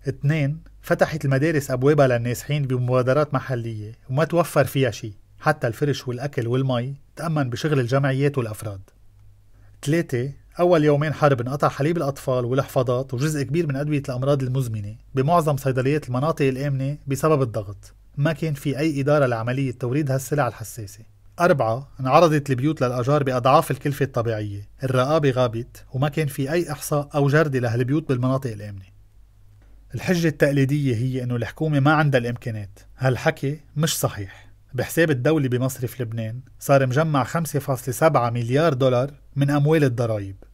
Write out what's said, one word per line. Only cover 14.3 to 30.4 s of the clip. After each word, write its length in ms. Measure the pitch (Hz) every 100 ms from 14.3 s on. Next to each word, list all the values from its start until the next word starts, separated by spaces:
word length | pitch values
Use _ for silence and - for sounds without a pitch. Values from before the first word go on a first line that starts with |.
| 147
المزمنة 520 | 131 127 123 107 101 110 - 135
بمعظم 420 | 135 175 156 139
صيدليات 500 | 139 127 127 151 143
المناطق 380 | 123 147 - 139
الآمنة 520 | 127 143 135 135 147 -
بسبب 340 | 135 156 156
الضغط، 520 | 127 107 98 101 - - - -
ما 160 | 147
كان 200 | 156 160
في 260 | 143 147 127
أي 220 | 160 143
إدارة 240 | 139 151 131
لعملية 460 | 117 113 127 135
توريد 400 | 120 123 135 147
هالسلع 360 | 131 135 147 123
الحساسة. 560 | - - - 101 - - _ - -
أربعة، 520 | 170 143 113 117 139 -
انعرضت 500 | 131 147 170 151 139
البيوت 320 | 123 139 156
للأجار 420 | 123 123 123 147
بأضعاف 480 | 131 127 123 147 160
الكلفة 320 | 135 147 139
الطبيعية، 640 | 131 - 117 110 107 101 101 -
الرقابة 480 | 131 123 127 160 143
غابت، 540 | 123 123 113 117 - -
وما 160 | 127 147
كان 180 | 143 151
في 240 | - 135
أي 200 | 170 170
إحصاء 380 | 147 - 147 143 147
أو 120 | 143
جردة 320 | 151 160 131
لهالبيوت 500 | 120 113 123 147 156
بالمناطق 420 | 127 127 131 127
الآمنة. 340 | 107 104 101 98 - - - - - - - - - - 120
الحجة 320 | - 175 165
التقليدية 680 | 143